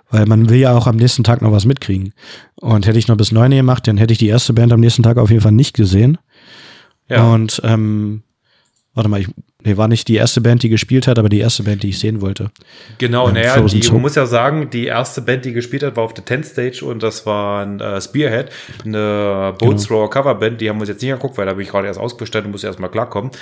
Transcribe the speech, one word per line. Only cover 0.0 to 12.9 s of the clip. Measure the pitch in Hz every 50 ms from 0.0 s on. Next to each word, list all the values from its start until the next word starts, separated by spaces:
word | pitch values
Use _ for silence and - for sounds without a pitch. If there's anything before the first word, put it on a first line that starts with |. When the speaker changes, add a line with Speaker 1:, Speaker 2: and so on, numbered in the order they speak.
| _ _
Speaker 1:
weil | - 107 107
man | 107 113 110 110 113
will | 117
ja | 127 131 127 123
auch | 120 110
am | 123 113
nächsten | 113 120 127 - - 113
Tag | 120 117 117
noch | 107 107 107
was | 104 95
mitkriegen. | 120 139 - - - 98 95 95 98 - _ - - - - - _ _
Und | _ - 117 110 107 95
hätte | 110 110 117
ich | 113
noch | - 113
bis | 104 107 -
neun | 113 113 120 131
gemacht, | 139 135 131 127 127 117 -
dann | - 104
hätte | 101 113 113
ich | 117 -
die | 113
erste | 104 107 123 - -
Band | 120 110 117 117 117
am | 117
nächsten | 113 117 117 - 113
Tag | 117 117
auf | 120 117 101
jeden | 113 113
Fall | 104 107 104
nicht | 113 147 - -
gesehen. | - 110 90 92 98 113 131 160 - _ _ _ _ _ - - - - - - - - _ _ _ _
Speaker 2:
Ja. | - 123 120 117 117
Speaker 1:
Und, | 117 113 113 110 - - -
ähm, | 110 113 110 110 107 107 107 104 104 107 107 - _ _ _ _ _ _ _ _ _ _ _ _ _ -
warte | 120 107 104
mal, | 104 101
ich, | 98 85 - - - _ _ _ -
nee, | 107 101
war | 98 110
nicht | 113 117 117 -
die | - 110
erste | 107 - 117 - 127
Band, | 110 117 120 120
die | - 113
gespielt | 110 110 - - 131 131 120
hat, | 131 123
aber | 117 107 104
die | 104 104
erste | 110 117 - - 104
Band, | 104 104 98
die | 101 101
ich | 92 -
sehen | - 107 110 107
wollte. | 98 95 98 - 104 104 - _ _ _ - - - -